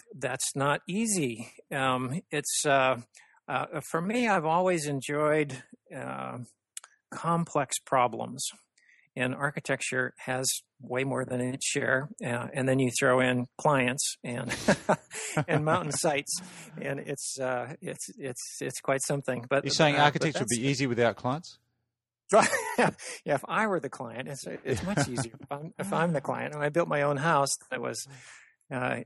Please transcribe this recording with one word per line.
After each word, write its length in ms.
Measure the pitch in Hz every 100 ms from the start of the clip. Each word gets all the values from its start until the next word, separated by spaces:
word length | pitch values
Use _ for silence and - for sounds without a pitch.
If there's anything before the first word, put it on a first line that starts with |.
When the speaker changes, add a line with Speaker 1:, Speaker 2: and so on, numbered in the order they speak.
| - -
Speaker 1:
that's 380 | 131 127 - 139
not 260 | 139 147 -
easy. 640 | 185 226 196 135 113 117 - -
Um, 500 | 147 131 127 127 151 -
it's, 340 | 147 143 - 151
uh, 360 | 139 131 120 117 - - _ -
uh, 180 | 131 147 160 -
for 100 | 160
me, 260 | 175 233 240
I've 180 | 190 156
always 420 | 170 185 175 147
enjoyed, 760 | 139 123 147 151 156 147 131 - - -
uh, 440 | 135 127 131 131 123 120 _ _ - - _ -
complex 640 | - 165 170 170 151 139 -
problems. 680 | - 135 123 113 117 131 - - _ _ _ _ _ -
And 200 | 127 131
architecture 800 | 143 143 - 135 - 131 127 -
has 300 | - 127 131 - - -
way 220 | 120 127
more 200 | 135 127
than 160 | 123 127
its 280 | 123 135 -
share, 420 | 143 120 131 151 - 139
uh, 220 | 120 120
and 160 | - 131
then 120 | 131
you 100 | 131 -
throw 200 | 139 127
in 260 | 127 127 123 -
clients 580 | 156 139 123 127 - -
and, 280 | 127 120 - - - - - 156
<laughs> 460 | - - - - 151
and 160 | 156
mountain 280 | 151 175 156
Speaker 2:
<laughs> 40 | 139
Speaker 1:
sites, 380 | 165 143 143 - - - - 156
and 180 | 143 139
it's, 380 | - 143 - -
uh, 360 | 127 127 123 -
it's, 300 | 180 - - 226
it's, 400 | 139 123 - -
it's 200 | 139 -
quite 220 | - 135
something. 420 | - 143 - 123 120
But, 180 | 139 139
Speaker 2:
You're 60 |
saying 220 | 131 156 143
Speaker 1:
uh, 40 |
but 40 | 147
Speaker 2:
architecture 340 | 147 165 139
would 100 | 120
Speaker 1:
that's 80 | 120
Speaker 2:
be 100 | 135
easier 220 | 131 135
without 260 | 117 117 98
clients? 440 | 123 147 - - _ _ _ _ _ _ -
Speaker 1:
<laughs> 80 | 202 233 508 440 -
Yeah, 560 | 226 - - - - 143
if 100 | -
I 200 | 180 220
were 120 | 180
the 80 | 143
client, 380 | - 123 - 147
it's, 180 | 139 -
it's 340 | - - 117
much 260 | 180 202 139
Speaker 2:
<laughs> 0 |
Speaker 1:
easier. 260 | 123 120 -
If 120 | -
I'm, 220 | 143 156 -
if 160 | 190
I'm 200 | 156 175
the 80 | 156
client, 340 | - 127 123 151
and 80 |
I 60 | 147
built 180 | 160 170
my 160 | 151
own 140 | 143 139
house, 340 | 160 151 139 - -
that 100 | 127
was, 280 | 123 117 - 135 - - - _ -
uh, 280 | 131 127 120